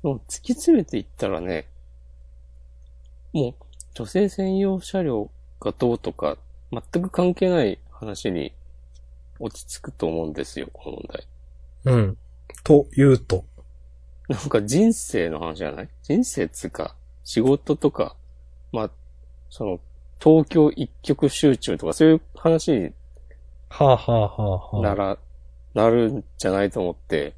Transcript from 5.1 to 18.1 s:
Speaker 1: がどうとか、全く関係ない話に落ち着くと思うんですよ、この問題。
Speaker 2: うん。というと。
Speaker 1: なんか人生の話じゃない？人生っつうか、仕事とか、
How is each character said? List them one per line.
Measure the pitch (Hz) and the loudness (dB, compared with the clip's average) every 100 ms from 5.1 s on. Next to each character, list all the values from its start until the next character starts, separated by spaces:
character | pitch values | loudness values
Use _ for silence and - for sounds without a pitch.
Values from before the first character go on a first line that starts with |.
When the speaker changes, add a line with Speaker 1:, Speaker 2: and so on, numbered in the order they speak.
| 113 107 - - - | -4 -6 -12 -20 -8
Speaker 1:
が | 104 - | -8 -2
ど | 123 | -2
う | 117 | 0
と | - | -6
か、 | - 73 - - - - | -6 -6 -6 -14 -20 -12
全 | 117 - 170 | -12 -4 -4
く | 185 | -2
関 | - 180 | 0 0
係 | 175 185 | 2 0
な | 175 113 | 2 0
い | 87 - | -2 -12
話 | - 107 98 104 | -16 -14 -6 -4
に | 87 67 - - - - - - - - - | -4 -6 -12 -20 -20 -20 -20 -20 -20 -20 -12
落 | 117 | -12
ち | - - | -12 -18
着 | - | -14
く | - | -16
と | - 85 | -6 -4
思 | 82 80 | -4 -6
う | |
ん | |
で | 76 69 | -8 -10
す | - | -10
よ、 | - | -12
こ | - - | -14 -16
の | - | -14
問 | - | -14
題。 | - - - - - - - 131 | -14 -16 -20 -20 -20 -20 -6 0
Speaker 2:
う | 123 | 2
ん。 | 101 - - - - - | 2 -4 -14 -20 -20 -14
と | - 147 143 - | 6 6 6 4
い | |
う | 139 131 | 6 6
と。 | - 95 - - - - - - - - - | 2 -4 -4 -20 -20 -20 -20 -20 -20 -20 -8
Speaker 1:
な | 139 | -6
ん | 147 | 0
か | 120 | -2
人 | 104 143 226 | 0 2 2
生 | 226 - 107 82 | 2 -4 -4 -4
の | 78 | -4
話 | 82 80 | -8 -8
じ | 80 | -8
ゃ | |
な | 71 | -8
い？ | 95 - | -14 -16
人 | - 165 | -2 -2
生 | 247 - 85 | 0 -4 -6
っ | |
つ | - - | -6 -12
う | |
か、 | - - - - - - | -10 -10 -12 -20 -20 -6
仕 | - | 0
事 | 123 143 - 151 | 2 2 0 0
と | 147 | 0
か、 | - - | -2 -6